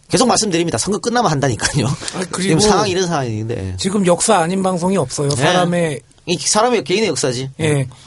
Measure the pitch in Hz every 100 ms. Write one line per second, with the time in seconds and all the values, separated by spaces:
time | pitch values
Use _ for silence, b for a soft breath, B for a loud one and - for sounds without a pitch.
0 | - 175 247 180 214 160 170 117 - 202
1 | - 240 202 139 135 107 - 139 117 160
2 | - 165 185 180 185 156 214 190 208 175
3 | 180 156 123 107 113 95 95 92 190 202
4 | 180 170 - 190 165 190 185 180 180 190
5 | 131 - 143 139 151 180 175 175 160 135
6 | - _ - 175 - 214 247 220 143 190
7 | 208 135 135 120 135 147 160 143 127 B